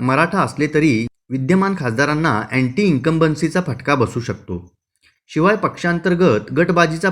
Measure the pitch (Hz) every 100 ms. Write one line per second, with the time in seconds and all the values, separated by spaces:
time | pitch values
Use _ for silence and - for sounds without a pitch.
0 | 123 135 175 190 127 - 147 151 156 113
1 | 117 - - 131 131 185 196 190 127 110
2 | 147 151 160 107 113 127 127 127 202 135
3 | 151 160 160 147 160 185 180 120 - 143
4 | 110 120 117 110 - 87 90 _ _ _
5 | _ _ - 156 180 214 139 - 175 170
6 | 190 175 180 104 - 127 180 175 165 160
7 | 190